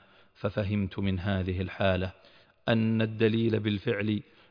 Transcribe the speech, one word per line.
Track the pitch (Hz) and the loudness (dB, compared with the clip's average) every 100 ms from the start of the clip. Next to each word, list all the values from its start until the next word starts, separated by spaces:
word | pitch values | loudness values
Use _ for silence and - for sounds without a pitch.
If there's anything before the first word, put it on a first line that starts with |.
| - - - | -20 -20 -20
ففهمت | - 110 107 98 104 95 - | -8 -4 -2 -2 -2 -2 -2
من | 98 92 | -2 -2
هذه | 98 95 92 90 | -2 -2 -2 -4
الحالة | 92 - 98 92 92 - - - _ _ - | -6 0 0 2 -2 -8 -20 -20 _ _ 0
أن | 113 113 110 | 2 2 2
الدليل | 110 107 110 113 113 107 | 0 2 2 4 2 2
بالفعل | 107 101 120 101 107 104 - - - | 0 0 -2 -2 0 -2 -4 -18 -20